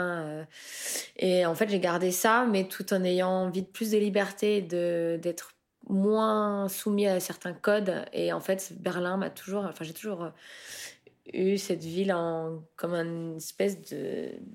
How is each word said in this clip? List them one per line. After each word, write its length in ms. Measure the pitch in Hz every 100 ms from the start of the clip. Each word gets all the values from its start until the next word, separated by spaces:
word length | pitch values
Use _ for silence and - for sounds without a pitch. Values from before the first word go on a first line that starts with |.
| 180 175 156
Euh, 180 | 151 160 - - - - - - -
et 300 | 185 180 170
en 80 |
fait, 160 | 160 214
j'ai 100 | 196
gardé 300 | 175 175 180
ça, 360 | 180 226 233 247
mais 140 | 196
tout 280 | 190 - 190
en 100 | 196
ayant 280 | 180 180 185
envie 320 | 185 185 180
de 40 | 185
plus 260 | - 220
de 60 | 214
liberté, 640 | 208 196 190 - 208 208
de, 580 | 170 175 175 170 170 165
d'être 300 | 170 165 - _ _ _ -
moins 800 | 196 202 220 220 214 208 202 196
soumis 380 | - 214 202 202
à 120 | 185
certains 360 | 175 - 180
codes. 500 | 170 202 208 190 160 -
Et 220 | 165 170
en 60 | 170
fait, 340 | 170 190 - 180
Berlin 380 | 180 175 175 190
m'a 140 | 165
toujours, 340 | - - 202
enfin, 200 | 190 -
j'ai 100 | 165
toujours, 300 | 165 214 185
euh, 60 | 165 156 - - - - - - - _ -
eu 240 | - 190 196
cette 260 | 196 165
ville 300 | 160 170 196
en, 500 | 175 170 165 160 160 160 -
comme 160 | 170
une 460 | 175 170 170 165 160
espèce 420 | - - 196 180 -
de, 380 | 147 135 - - - -